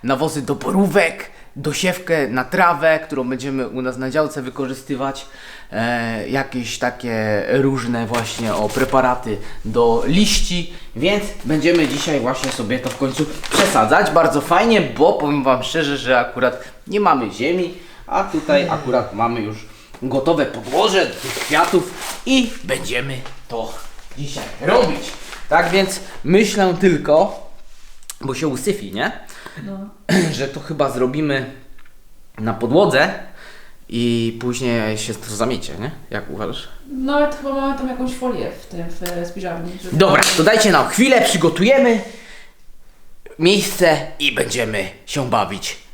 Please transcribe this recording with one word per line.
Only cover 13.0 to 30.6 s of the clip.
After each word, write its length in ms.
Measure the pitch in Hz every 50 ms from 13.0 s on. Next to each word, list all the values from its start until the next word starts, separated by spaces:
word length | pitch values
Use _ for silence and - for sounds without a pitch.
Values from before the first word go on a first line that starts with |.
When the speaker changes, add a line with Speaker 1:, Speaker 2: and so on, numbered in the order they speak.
| 143 131 131 - 156 151 - - - -
Speaker 1:
przesadzać. 600 | - - 151 139 - - 110 107 151 185 208 165
Bardzo 300 | 151 170 165 160 - 147
fajnie, 400 | 135 - 175 180 220 233 226 202
bo 320 | 170 131 110 110 147 175 -
powiem 300 | - 147 147 147 147 131
wam 200 | 135 131 123 -
szczerze, 340 | - - 160 156 143 139 135
że 220 | 117 123 131 123
akurat 440 | 120 - - 123 127 123 120 - - - - - - -
nie 120 | 185 208
mamy 320 | 208 180 156 135 120 104
ziemi, 420 | 95 104 117 156 180 185 180 170 - - - - - - - -
a 160 | - - 196
tutaj 460 | - - - - - 196 190 - -
akurat 440 | - - - 127 123 123 107 - -
mamy 280 | 101 117 117 120 117
już 240 | 104 104 107 107 - - - - - - - -
gotowe 440 | 123 135 - 180 - 160 170 151 139
podłoże 600 | - - 113 107 - 139 165 202 220 190 190 165
do 80 | - -
tych 200 | - - - - -
kwiatów 520 | - - 147 151 170 - - 180 - - - - - - - - -
i 240 | - 262 262 240 226 - - -
będziemy 540 | - 131 131 - - 120 123 127 139 135 127 131 - - - - -
to 260 | 117 113 110 - - - - - - - - - - -
dzisiaj 260 | 143 - - - - - - -
robić. 500 | - 175 220 254 226 170 151 143 - - - - - - - - - -
Tak 200 | 147 165 175 170
więc 280 | 175 196 190 185 - - - - - - -
myślę 500 | 139 175 202 220 202 - 208 196 185 175 170
tylko, 680 | 196 185 170 143 - - 147 156 190 202 - - - - - - - - - - - - - - - - - -
bo 140 | - 135 131
się 120 | - 165 151
usyfi, 440 | 127 123 - - - 101 104 95
nie? 200 | 90 101 135 208 - - - - - - - - - - -
Speaker 2:
No. 120 | 202 196 190 98 - - - - -
Speaker 1:
<clears throat> 300 | 175 190 175 160 143 120
Że 100 | 135 135
to 120 | -
chyba 300 | 151